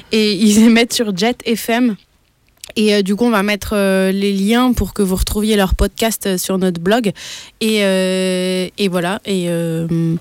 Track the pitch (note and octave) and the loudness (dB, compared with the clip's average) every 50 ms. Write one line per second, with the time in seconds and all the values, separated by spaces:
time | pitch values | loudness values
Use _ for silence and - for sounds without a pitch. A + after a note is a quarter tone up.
0 | - - A3 A3 G#3+ G#3 G3+ E3+ A3 G#3 G3+ A3 A3 A#3 A3 A#3 B3+ - - - | -8 -2 0 0 2 2 2 2 2 4 6 6 6 6 6 6 4 2 -2 -4
1 | A#3 G#3 F#3+ E3+ G#3+ A#3+ B3 - - A#3 A3+ - - - A3+ A#3+ B3+ A#3 G3 - | -4 -4 -2 -2 -2 -2 -2 -2 -4 -4 -4 -2 -2 -2 0 2 2 0 0 -4
2 | _ _ _ _ _ _ _ _ _ _ _ _ - - - A3+ G#3+ G#3+ G#3 G#3 | _ _ _ _ _ _ _ _ _ _ _ _ -20 -8 -2 0 2 2 2 2
3 | F#3+ F#3 G#3 F#3+ A#3+ A#3+ A3+ G3 G3+ G#3 G#3 G3 - - A3 G3+ G3 G3 F#3+ F#3+ | 2 0 0 0 2 2 2 2 0 0 -2 -4 -4 -4 -2 0 2 2 2 2
4 | F#3+ F#3+ F#3+ G3 G3 G3+ G3 F#3+ G3 G#3 A#3 B3 B3+ B3+ A3+ - G#3 F3+ - - | 2 0 0 0 -2 -2 -2 0 0 2 2 2 2 2 2 0 -2 -2 -2 -2
5 | G3+ F#3 F#3+ F#3 - - - G#3+ G#3 G#3+ G#3+ G3+ F#3+ F3 - - G3+ G3+ - - | -2 0 0 -2 -2 -2 -2 -2 0 0 2 2 2 0 0 0 0 -2 0 -2
6 | A3+ A3+ - - - G3+ F#3 F3+ - - F#3+ F#3 F#3+ F#3 E3+ E3+ E3 F#3+ G#3+ B3+ | -2 -2 -2 -4 -4 -4 -4 -2 -2 -4 -2 0 0 -2 -2 -2 0 0 0 2
7 | A3 F#3+ - - - - - - - - _ _ A3+ A3 A3 G#3 G3+ F#3+ F#3+ F#3+ | 0 -2 -4 -6 -12 -16 -16 -18 -18 -20 _ _ -2 0 0 2 2 2 2 0
8 | F#3 F#3 F#3 F#3+ F#3 F#3 F#3 F#3 F#3 F#3 F#3 F#3 F#3 - - - G3+ F#3 F3 F#3 | 0 0 0 0 -2 -2 -2 -2 -2 -2 -2 -2 -4 -6 -4 -2 -2 0 0 -2
9 | F3 F3+ G3+ A3 - G#3 G3 F#3 F3 F3 E3+ E3+ E3+ E3 E3 E3 E3 E3 E3+ E3 | -2 -2 -4 -6 -4 -4 -4 -2 -2 -2 -2 -2 -2 -2 -2 -4 -2 -2 -2 0
10 | E3 E3 E3 F3 | 0 0 -2 -4